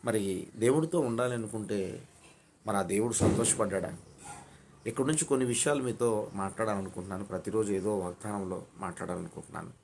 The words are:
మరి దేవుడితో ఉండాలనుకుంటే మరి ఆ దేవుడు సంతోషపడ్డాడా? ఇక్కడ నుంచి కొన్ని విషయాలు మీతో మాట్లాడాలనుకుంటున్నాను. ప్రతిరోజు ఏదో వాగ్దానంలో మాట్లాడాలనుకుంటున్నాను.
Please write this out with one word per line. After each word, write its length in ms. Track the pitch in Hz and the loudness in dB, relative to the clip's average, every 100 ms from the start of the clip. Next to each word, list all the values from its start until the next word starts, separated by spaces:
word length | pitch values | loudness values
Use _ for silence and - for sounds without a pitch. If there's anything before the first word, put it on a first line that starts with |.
మరి 440 | - 107 98 92 - - | 2 0 0 -2 -6 2
దేవుడితో 440 | 113 143 160 170 | 4 6 4 2
ఉండాలనుకుంటే 1080 | 135 113 123 123 107 110 101 104 95 - - - - - _ _ - | 2 2 0 0 -4 -6 -2 -2 -2 -6 -12 -20 -20 -20 _ _ -2
మరి 100 | 101 | 0
ఆ 60 | |
దేవుడు 300 | 92 98 117 | 2 2 2
సంతోషపడ్డాడా? 880 | 113 104 107 - - 107 95 87 - - - - - - - - - - | 4 4 4 2 2 2 0 -2 -8 -16 -20 -16 -16 -18 -20 -20 -10 -6
ఇక్కడ 180 | 113 | 0
నుంచి 200 | 135 156 | 2 2
కొన్ని 220 | - 135 127 | 2 2 2
విషయాలు 360 | 113 - 147 | 2 2 2
మీతో 480 | 127 110 120 107 104 | 0 0 2 2 -2
మాట్లాడాలనుకుంటున్నాను. 880 | 98 98 - 110 101 95 - 95 95 | -4 -4 -2 0 0 -2 -8 -6 -6
ప్రతిరోజు 480 | 101 92 92 107 107 | -4 -4 0 0 2
ఏదో 260 | 98 95 104 | 2 2 0
వాగ్దానంలో 680 | 90 90 107 104 95 92 - - | -2 -6 -6 -4 -4 -6 -8 -8
మాట్లాడాలనుకుంటున్నాను. 960 | 92 87 90 90 85 - - 82 85 - | -8 -6 -6 -6 -6 -10 -12 -12 -12 -16